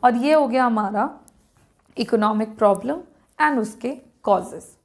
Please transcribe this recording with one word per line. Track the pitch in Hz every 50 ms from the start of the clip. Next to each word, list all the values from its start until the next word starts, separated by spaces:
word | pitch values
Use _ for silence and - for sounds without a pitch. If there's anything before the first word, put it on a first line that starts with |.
| -
और | 247 233
ये | 240 240 285 311
हो | 311 302 254
गया | 226 262 254
हमारा | 247 226 214 208 196 202 208 226 294 - - _ - _ _ _ _ _ _ _ _ _ _ _ _ _ -
इकोनॉमिक | 233 - - 214 214 214 214 214 220 220 220 -
प्रॉब्लम | 226 208 196 185 180 240 294 349 - - _ _ _ _ _ _
and | 302 302 285 254
उसके | 214 214 - - - 247 277 - - _ _ _ _
कॉजेस। | - 202 185 175 - - 165 - - - _ _